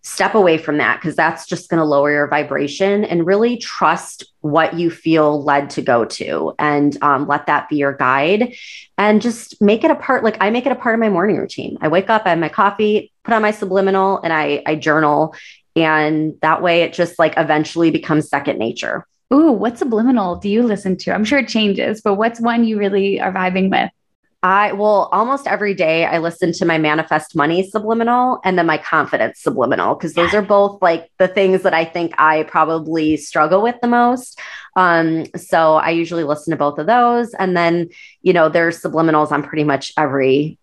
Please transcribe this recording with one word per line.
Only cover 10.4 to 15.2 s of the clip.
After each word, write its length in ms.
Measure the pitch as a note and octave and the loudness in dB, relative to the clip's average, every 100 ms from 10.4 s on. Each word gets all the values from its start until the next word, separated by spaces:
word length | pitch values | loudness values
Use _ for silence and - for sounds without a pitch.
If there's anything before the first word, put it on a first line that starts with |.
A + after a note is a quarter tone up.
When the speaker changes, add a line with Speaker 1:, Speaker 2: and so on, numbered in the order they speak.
Speaker 1:
I 80 | G#3+ | 0
make 160 | A#3 B3+ | 0 -2
it 60 | |
a 40 | B3+ | -2
part 200 | B3 A3+ | -2 0
of 40 | |
my 100 | A3 | 0
morning 280 | F#3 G3+ E3 | 2 0 0
routine. 400 | - - - - | -4 -8 -10 -4
I 100 | D#3 | 0
wake 200 | E3 G3 | 0 2
up, 140 | A3 G3+ | 0 2
I 40 | |
have 100 | E3 | 0
my 100 | D#3 | -2
coffee, 640 | - G3 G#3 G#3+ G#3 - _ | 0 0 2 0 0 -4 _
put 120 | - A3 | -2 0
on 80 | |
my 80 | G#3+ | 0
subliminal, 680 | G#3+ G3 F#3 G3 F#3+ F#3+ F#3+ | -2 -2 0 2 2 0 0
and 100 | E3 | -2
I, 300 | D#3+ D3 D3 - | -2 0 -2 -2
I 80 | |
journal. 640 | D#3 D#3 D#3 D3+ D3 | -2 0 2 2 2